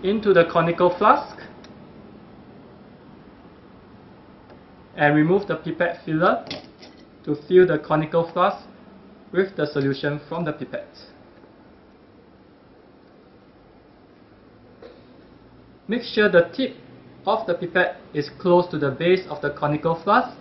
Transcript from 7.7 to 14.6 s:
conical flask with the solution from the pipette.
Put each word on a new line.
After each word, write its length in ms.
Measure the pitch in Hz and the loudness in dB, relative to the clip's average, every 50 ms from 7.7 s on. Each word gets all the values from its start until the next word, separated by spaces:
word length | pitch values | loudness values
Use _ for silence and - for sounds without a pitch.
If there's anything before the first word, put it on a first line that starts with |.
| 151 151 | 2 -4
conical 500 | - - 156 151 156 - - 165 170 - | -2 -2 -2 -2 -2 0 -2 -2 -2 -2
flask 340 | - 180 180 202 - - - - - - - - - - - - - - - - | -2 0 0 0 0 -6 -16 -20 -20 -20 -20 -20 -20 -20 -20 -20 -20 -20 -20 -4
with 220 | - 175 196 190 - | -2 -2 -2 -2 -2
the 100 | - 151 | -6 -6
solution 520 | 147 - 143 139 139 135 - - 147 147 147 - - | -4 -2 -2 -2 -2 -2 -2 -4 -6 -6 -6 -10 -10
from 160 | 165 170 170 | -8 -6 -6
the 80 | 156 | -6
pipette. 440 | 147 - 135 - - 98 - - - - - - - - - - - - - - - - - - - - _ - _ _ - _ - - - - - _ - - _ _ _ _ - - - - - _ _ - - - - - - - _ - _ - - - _ - _ _ - _ - _ - _ - _ - - - - - - | -6 -8 -12 -10 -10 -12 -12 -14 -20 -20 -20 -20 -20 -20 -20 -20 -20 -20 -20 -20 -20 -20 -20 -20 -20 -20 _ -20 _ _ -20 _ -20 -20 -20 -20 -20 _ -20 -20 _ _ _ _ -20 -20 -20 -20 -20 _ _ -20 -20 -20 -20 -20 -20 -20 _ -20 _ -20 -20 -20 _ -20 _ _ -20 _ -20 _ -20 _ -20 _ -20 -20 -20 -20 -20 -20